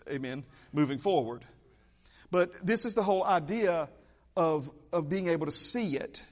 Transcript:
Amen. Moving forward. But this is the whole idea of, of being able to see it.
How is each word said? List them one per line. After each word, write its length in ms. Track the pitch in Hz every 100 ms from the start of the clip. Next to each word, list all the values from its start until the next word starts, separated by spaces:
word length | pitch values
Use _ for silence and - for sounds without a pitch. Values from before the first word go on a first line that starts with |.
| -
Amen. 340 | 139 127 135 - - -
Moving 240 | 147 143 139
forward. 440 | 202 175 113 120 - - _ _ _ _ _ - -
But 220 | 180 180 - 180
this 180 | 226
is 100 | 240
the 80 | 220
whole 220 | 196 190
idea 640 | 190 180 151 226 196 170 147 - - _ _ -
of, 340 | 165 156 143 - -
of 160 | 170 147
being 200 | 190 180
able 180 | 165 151
to 60 |
see 440 | - - 240 208 135
it. 260 | - - -